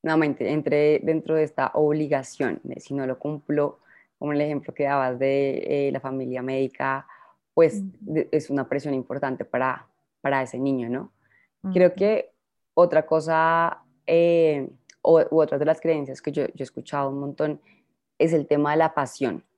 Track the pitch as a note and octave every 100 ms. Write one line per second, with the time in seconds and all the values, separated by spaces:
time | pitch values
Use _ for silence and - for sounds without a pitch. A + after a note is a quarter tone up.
0 | E3 D#3+ D3+ C#3 G#2+ D3+ D3 D3 D3 D3+
1 | - D#3+ - D#3+ D3+ - C3+ - D3+ D3+
2 | D3+ C#3+ C3 - B2 D#2+ - - - C#3
3 | C3 B2+ D3 D3+ - D3 D3 - _ -
4 | _ _ D3 D3 D3 D3 - - C#3+ C#3
5 | B2+ B2 C3+ C#3 C#3 C3+ - C#3+ C#3 C3+
6 | C3+ C3+ B2+ B2+ B2+ C3+ C3 - C3+ C3+
7 | - - - _ _ - E3 G#3 G3 -
8 | G#3 D#3 - D3+ D3 C#3 C3 C#3+ D3 C3+
9 | A#2+ C3 C3+ B2+ - B2 C3 - - _
10 | _ _ C#3 C#3 B2+ A#2+ C#3 C3 A#2 B2+
11 | - _ _ _ _ _ F#3+ F#3 F3+ F3+
12 | G3 G#3+ - _ _ _ _ - F3 D#3
13 | D#3 D#3+ D#3 D#3+ D#3+ E3 E3 - _ _
14 | - E3 E3+ E3+ D#3+ D3 C3+ - _ -
15 | - D#3+ - D#3+ D3+ C#3 D3 D#3+ D#3+ D#3
16 | C3+ C3 - D3 C3 - C3+ - - C#3+
17 | C#3 C#3 C#3+ C#3+ D#3 D3+ _ _ _ _
18 | _ _ D#3+ E3 C#3+ D3 D3 D3+ D#3+ D#3
19 | C3+ - C3 F2 _